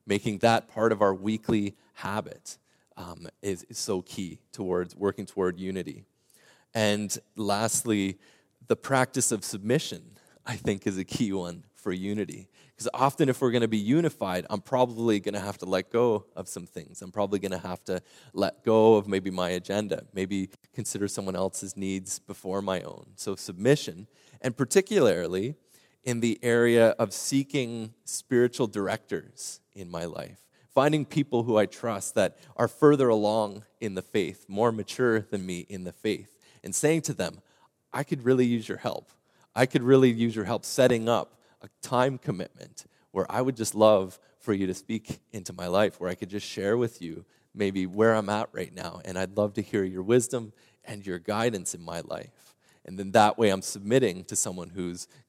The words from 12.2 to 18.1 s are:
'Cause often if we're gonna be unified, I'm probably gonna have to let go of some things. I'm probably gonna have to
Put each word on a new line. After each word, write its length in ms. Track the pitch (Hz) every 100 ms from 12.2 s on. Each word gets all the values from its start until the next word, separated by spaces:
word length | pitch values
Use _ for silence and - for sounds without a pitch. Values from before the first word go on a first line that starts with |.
| 90 - 95 _ _ -
'Cause 120 | 117
often 340 | - 135 - 147
if 140 | 127
we're 100 | 131
gonna 160 | 120 117
be 100 | 110
unified, 680 | 104 147 165 - 98 92 82
I'm 120 | 104
probably 580 | - 127 127 113 117 104
gonna 200 | 104 101
have 180 | 98 101
to 60 | 90
let 240 | 95 95
go 360 | 117 120 104 - -
of 120 | 92
some 180 | - 87
things. 360 | - 80 87
I'm 100 | 90
probably 280 | 107 98 101
gonna 180 | 95 90
have 260 | 92 90 -
to 160 | 92 -